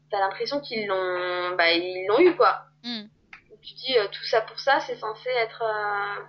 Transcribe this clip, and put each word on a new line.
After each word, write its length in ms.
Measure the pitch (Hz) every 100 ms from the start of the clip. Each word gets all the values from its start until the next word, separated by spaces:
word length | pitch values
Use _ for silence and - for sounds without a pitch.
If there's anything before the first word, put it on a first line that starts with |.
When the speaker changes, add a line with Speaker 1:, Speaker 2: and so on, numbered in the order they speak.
| -
Speaker 1:
t'as 100 | 202
l'impression 400 | 190 - 226 285
qu'ils 260 | 285 220 202
l'ont, 680 | 190 185 180 180 180 180 180
bah, 140 | 170
ils 340 | 175 180 185 190
l'ont 100 | 240
eu, 140 | 349 -
quoi. 260 | 202 - - _
Speaker 2:
Hmm. 220 | 240 226 208 _ _ - _ -
Speaker 1:
Tu 120 | -
dis, 240 | - 254 247
euh, 80 | 196
tout 140 | -
ça 160 | - 233
pour 180 | - -
ça, 200 | 277 302 -
c'est 100 | 480
censé 320 | 220 220 254
être, 340 | 247 226 -
euh, 600 | 220 214 208 202 202 202